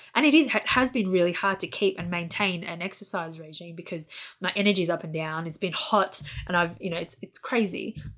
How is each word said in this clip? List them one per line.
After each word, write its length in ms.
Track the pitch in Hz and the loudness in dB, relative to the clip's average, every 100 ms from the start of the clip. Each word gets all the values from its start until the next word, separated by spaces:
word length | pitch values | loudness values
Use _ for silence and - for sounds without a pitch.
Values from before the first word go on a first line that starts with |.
| - 240 | -4 4
and 100 | 294 | 6
it 80 | |
is, 160 | 311 269 | 8 6
ha-, 100 | 214 - | 2 2
has 260 | 254 262 | 2 2
been 200 | 254 190 | 2 2
really 220 | 185 175 | 4 4
hard 260 | 175 196 190 | 2 0 0
to 80 | 165 | -4
keep 320 | - 196 - | 0 0 0
and 100 | 175 | -4
maintain 540 | 175 170 - 196 175 | -4 -4 -2 0 -2
an 180 | 170 170 | -6 -6
exercise 580 | 185 - 202 185 165 160 | -6 -4 -2 -2 -4 -10
regime 360 | 156 151 170 165 | -12 -12 -12 -12
because 320 | - 165 - - - - | -8 -8 -8 -10 -14 -6
my 100 | 185 202 | -2 2
energy's 340 | 202 190 170 | 4 4 2
up 140 | 170 | 0
and 100 | 165 | -2
down. 320 | 160 156 160 165 | -4 -4 -4 -6
It's 140 | - | -4
been 140 | 185 | -4
hot 500 | - - 208 190 - - - - | -4 2 2 2 -2 -6 -10 0
and 100 | 180 | 2
I've, 180 | 170 - | 2 -2
you 80 | 190 | -6
know, 80 | 170 | -4
it's, 180 | 175 - | -6 -8
it's 160 | - - | -10 -10
crazy. 640 | - 240 196 180 - - - | -2 2 2 -2 -6 -10 -12